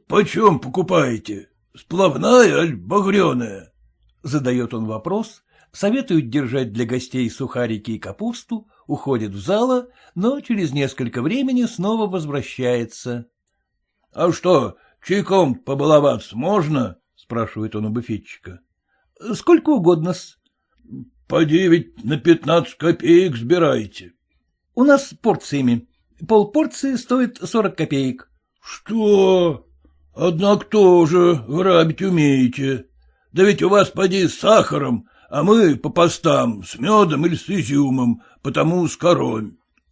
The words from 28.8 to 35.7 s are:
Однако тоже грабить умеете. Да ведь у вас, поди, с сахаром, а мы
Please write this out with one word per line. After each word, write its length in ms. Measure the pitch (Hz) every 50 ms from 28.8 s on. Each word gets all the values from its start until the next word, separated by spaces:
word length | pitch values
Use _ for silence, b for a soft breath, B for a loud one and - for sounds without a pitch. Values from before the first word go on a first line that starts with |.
| _ - 214 226 214 208 202 196 190 190 190 180 175 170 139 - _ _ _ _ _ _ _ _ _ _ -
Однако 500 | 117 156 180 165 156 196 202 208 - -
тоже 760 | - 220 214 196 180 180 175 165 147 175 180 175 175 170 131 110
грабить 540 | 107 143 175 185 190 180 165 165 160 - -
умеете. 840 | 190 190 180 160 151 143 139 131 127 120 123 147 139 135 131 117 - _ _ _ _ _ _ _ _ _ -
Да 100 | 165 190
ведь 180 | 208 185 -
у 60 | 165
вас, 220 | 180 208 202 185 -
поди, 380 | - 165 196 185 190 196 180
с 120 | 135 - -
сахаром, 680 | - 196 226 202 - - 151 147 139 131 120 101 b b b b b b
а 140 | - 147 156
мы 320 | 196 220 226 208 160